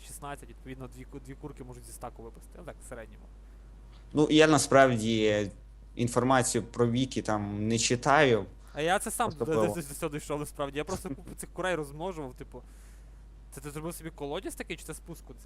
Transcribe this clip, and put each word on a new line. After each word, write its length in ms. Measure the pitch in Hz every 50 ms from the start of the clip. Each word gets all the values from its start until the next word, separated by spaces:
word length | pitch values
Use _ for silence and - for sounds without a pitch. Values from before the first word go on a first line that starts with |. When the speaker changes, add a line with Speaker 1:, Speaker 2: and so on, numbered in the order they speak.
| -
Speaker 1:
шістнадцять, 420 | - - - - 143 143 139 - 120
відповідно, 400 | 117 - - 131 131 127 131 120 120
дві 80 | 127 127
ку-, 160 | - - 139
дві 140 | 131 127 135
курки 300 | - - 147 139 - 131
можуть 200 | 123 123 123 117
зі 80 | 117 113
стаку 300 | - - 120 117 - 113
випасти. 260 | 117 - - - - - -
Ну 60 | 175
так, 100 | 147 113 - -
в 40 | -
середньому. 360 | 131 117 110 107 104 98 - - - - - - - - - - - - - - - - - - -
Speaker 2:
Ну, 140 | 139 151 -
я 160 | 147 151 156
насправді 1040 | 156 156 135 123 - 131 139 135 131 123 113 107 113 113 110 107 107 104 104 104 98 - - - - - - - - -
інформацію 680 | - 120 117 - 123 120 127 135 127 123 - - 117 95
про 260 | - - 117 120 120
Вікі 320 | 117 123 131 131 - 113 104
там 460 | - 107 104 101 101 101 101 104 110
не 100 | 117 113
читаю. 680 | 113 - 123 120 - 151 139 151 151 135 117 104 95 - - - - - -
Speaker 1:
А 60 | 143
я 180 | 151 165 185 208
це 120 | - 226
сам 180 | 202 - 240 220
Speaker 2:
Особливо. 380 | 175 143 151 151 160 110 107
Speaker 1:
до, 80 | 104 104
до, 60 | 170
до 140 | - - -
цього 180 | - - - 147
дійшов, 280 | 147 - - 147 147
насправді. 380 | 147 - - - 147 139 135 143
Я 60 | 151
просто 240 | 151 190 185 - -
купу 260 | 139 - - - -
цих 140 | - - - -
курей 220 | - 175 185 180
розмножував, 600 | 160 156 135 143 151 165 190 185 156 147 127 127
типу. 280 | - 139 - - 123 - - - - - - - - - - - - - - - - - - -
Це 60 | 143
ти 100 | 139 147
зробив 240 | 139 156 151 170 170
собі 160 | - 156 160
колодязь 440 | - - 143 139 143 185 220 320 -
такий, 220 | - 254 - 175
чи 80 | 156 -
це 100 | - 151
спуск 300 | - - - 165 - -
кудись? 180 | - 139 - -